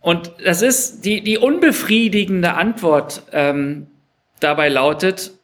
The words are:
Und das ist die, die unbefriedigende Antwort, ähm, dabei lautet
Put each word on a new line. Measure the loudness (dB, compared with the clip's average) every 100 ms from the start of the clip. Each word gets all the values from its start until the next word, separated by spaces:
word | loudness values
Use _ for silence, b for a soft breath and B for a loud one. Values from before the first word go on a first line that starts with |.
Und | 0 -2 -4 -4
das | -2 2
ist | 2 0 -4 -6
die, | -4 -4
die | -2 2
unbefriedigende | 2 4 2 2 0 2 2 0 0 0 0
Antwort, | 0 -2 0 2 2 0 -12 -8
ähm, | -2 0 0 -4 -6 -14 _ _ _ _ _
dabei | -2 0 2
lautet | 2 0 0 -2 -4 -10 -18